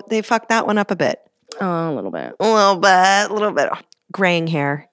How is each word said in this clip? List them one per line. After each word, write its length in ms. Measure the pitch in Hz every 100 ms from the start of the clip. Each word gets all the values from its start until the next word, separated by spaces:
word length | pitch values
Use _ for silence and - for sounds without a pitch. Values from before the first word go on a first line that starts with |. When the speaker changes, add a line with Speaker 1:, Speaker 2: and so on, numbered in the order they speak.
| -
Speaker 1:
they 140 | 220
fucked 260 | - 226 -
that 160 | 226 -
one 140 | 208
up 100 | 202
a 60 | 180
bit. 260 | 139 - _ _ - -
Speaker 2:
A 300 | 190 165 165
little 180 | 131 95
bit. 240 | 82 62 -
Speaker 1:
A 40 | 208
little 260 | 220 196 185
bit, 520 | 196 185 190 196 208
a 0 |
little 200 | 208 208
bit. 180 | 147 131 - - _ _
Graying 360 | - 185 175 165
hair. 420 | 160 143 147 -